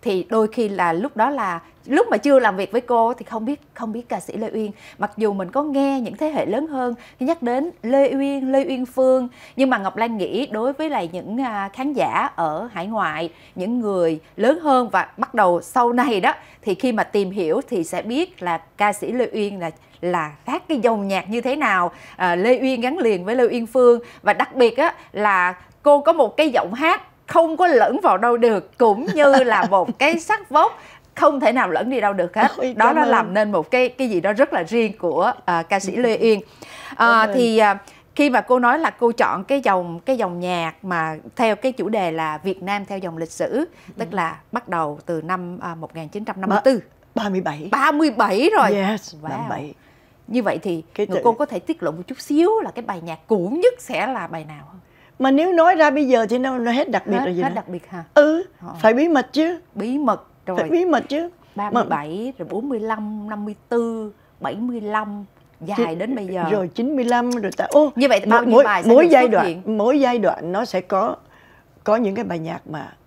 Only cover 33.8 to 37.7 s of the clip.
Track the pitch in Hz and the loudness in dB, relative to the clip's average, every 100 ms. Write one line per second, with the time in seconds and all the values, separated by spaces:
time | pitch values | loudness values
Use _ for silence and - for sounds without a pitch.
33.8 | 254 - 262 190 180 208 269 294 165 226 | 0 0 -2 0 0 2 0 0 -2 0
34.8 | 220 196 175 143 214 - - 170 165 196 | 0 -2 -4 0 0 -2 -2 -2 0 -4
35.8 | 190 196 240 220 226 214 - - - - | -2 -2 0 2 2 2 -2 -20 -20 -20
36.8 | - 277 233 233 214 226 240 220 214 | -18 0 4 6 4 2 2 4 4